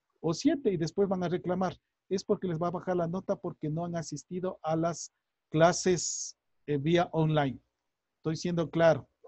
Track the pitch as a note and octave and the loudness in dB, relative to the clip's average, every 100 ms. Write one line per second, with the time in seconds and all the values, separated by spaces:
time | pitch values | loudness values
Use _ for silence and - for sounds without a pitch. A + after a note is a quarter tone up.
0 | _ _ D#3+ E3 C#4+ E4 A3 F3+ D#3 - | _ _ -4 0 0 2 0 0 0 0
1 | G3 F#3 F3 F3+ F3 F3+ F#3 - _ _ | 0 0 -2 -2 -2 -2 -2 -6 _ _
2 | - F#3+ - G#3 F#3+ D#3 F3 F3 F#3+ F3+ | -6 -4 -2 -2 -2 -4 -4 -4 -2 -2
3 | E3 F#3+ - F#3+ F3 - D3+ D3+ F3 E3+ | -2 -4 -4 -4 -6 -6 -6 -4 -4 -6
4 | D#3+ D3+ - F3+ F3+ - D#3+ D#3+ E3 E3 | -8 -10 -10 -6 -6 -6 -4 0 -2 -4
5 | - _ _ _ _ D#3 E3 F3 F#3 F3+ | -10 _ _ _ _ 6 6 6 0 0
6 | - - - - _ _ - D3 D3 E3+ | -2 -8 -10 -14 _ _ -4 -2 2 2
7 | F3 D#3+ D#3+ D3+ C#3 - _ _ _ _ | 2 0 2 2 2 -2 _ _ _ _
8 | _ _ D#3 D#3+ F3 E3+ D3+ E3 E3 C#3 | _ _ -6 -4 -2 -2 0 4 6 4
9 | - _ | 0 _